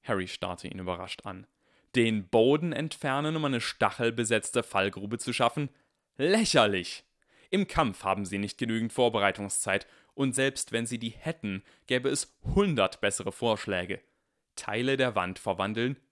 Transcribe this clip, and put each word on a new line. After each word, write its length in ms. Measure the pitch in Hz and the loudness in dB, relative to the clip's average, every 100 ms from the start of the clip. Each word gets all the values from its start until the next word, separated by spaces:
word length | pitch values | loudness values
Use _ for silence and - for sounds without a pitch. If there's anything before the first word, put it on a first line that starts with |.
Harry 240 | - 101 90 | -2 -2 -2
starrte 400 | - 90 87 76 | -6 -8 -8 -10
ihn 120 | 92 | -8
überrascht 460 | 90 87 92 - 104 | -6 -6 -8 -12 -12
an. 220 | 92 - _ _ _ _ 127 | -14 -18 _ _ _ _ 2
Den 320 | 113 110 92 | 4 2 2
Boden 440 | 113 120 151 170 | 6 6 4 0
entfernen, 640 | 147 156 - 143 135 151 160 | -4 -6 -6 -4 -2 -2 -2
um 100 | 147 | 0
eine 160 | 123 | -2
stachelbesetzte 1000 | - - 104 - 117 117 110 113 - 120 | -4 0 0 2 -2 0 0 0 0 -2
Fallgrube 540 | 113 98 98 95 104 117 | 0 0 0 -2 -8 -6
zu 160 | - | -4
schaffen? 360 | 120 117 - 143 _ _ _ _ - | 2 2 2 -6 _ _ _ _ -2
Lächerlich! 880 | 147 214 220 151 107 98 87 - _ _ _ _ _ | 2 4 4 6 6 2 -4 -12 _ _ _ _ _
Im 160 | 196 196 | 0 2
Kampf 360 | - 139 95 | 2 2 0
haben 220 | 98 95 95 | -2 -2 -2
Sie 120 | 98 | -4
nicht 200 | 101 - | -6 -4
genügend 360 | 117 113 113 | -4 -2 -2
Vorbereitungszeit, 920 | - 120 110 101 95 101 - - 98 - - _ | 2 4 4 2 0 -4 -4 0 -2 -2 -20 _
und 220 | - 139 131 | -2 -2 2
selbst 360 | 135 135 - | 0 0 -4
wenn 140 | 117 117 | -4 -4
Sie 140 | 120 | -6
die 120 | 113 | -8
hätten, 520 | - 156 165 107 95 _ _ - | -6 -8 -6 -6 -6 _ _ -2
gäbe 220 | 127 135 | 0 2
es 280 | 139 - _ - | -2 -4 _ 0
hundert 480 | 196 202 135 95 - | 2 4 4 2 2
bessere 300 | 104 - 98 | -2 -2 -6
Vorschläge. 680 | - 117 107 - 92 90 98 _ _ _ _ _ - | -2 0 0 0 -2 -2 -8 _ _ _ _ _ -12
Teile 420 | - 107 127 135 | -6 -2 0 2
der 180 | 127 101 | 2 0
Wand 240 | 90 92 | -2 -4
verwandeln? 580 | - 90 98 107 123 139 _ | -4 -2 -2 0 -2 -4 _